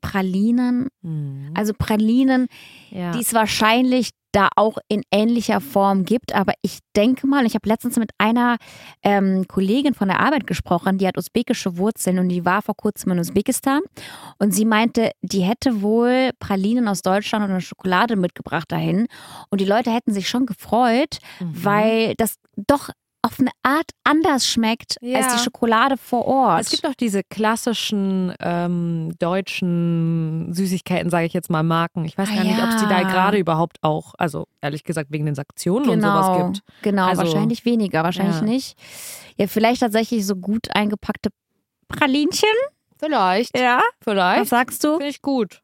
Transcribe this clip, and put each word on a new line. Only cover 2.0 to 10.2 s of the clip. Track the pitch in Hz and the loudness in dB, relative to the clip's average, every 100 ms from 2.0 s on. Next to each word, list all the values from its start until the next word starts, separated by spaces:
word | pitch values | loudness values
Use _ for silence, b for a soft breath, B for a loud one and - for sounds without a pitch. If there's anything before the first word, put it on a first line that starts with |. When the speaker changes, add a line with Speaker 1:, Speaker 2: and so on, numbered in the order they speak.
| 220 240 262 254 247 B B B B | 4 4 4 2 0 B B B B
Speaker 2:
Ja. | 190 175 | -8 -6
Speaker 1:
die | 170 | -4
es | 240 | 0
wahrscheinlich | 226 208 - 220 233 254 254 226 _ _ | 0 0 2 2 4 4 2 0 _ _
da | 202 190 - | 2 2 4
auch | 208 - - | 0 -2 -4
in | 214 - | -4 0
ähnlicher | 196 220 240 214 202 | 2 2 2 0 -2
Form | - 196 196 196 175 | 0 0 2 2 2
gibt. | 240 - - | 0 0 -2
Aber | 190 - | 0 -2
ich | - - _ - | -6 -8 _ 2
denke | 214 262 269 | 2 2 2
mal, | 277 233 | 2 2
ich | 220 | 0
habe | - | -2
letztens | 220 240 240 | -2 0 -2
mit | 220 - | -4 0
einer, | 214 233 240 233 B B B B | 2 4 2 2 B B B B
ähm, | 208 202 196 190 185 | 2 2 4 0 0
Kollegin | - 190 240 285 - | 0 2 2 2 0
von | 196 | 0
der | |
Arbeit | 180 | 2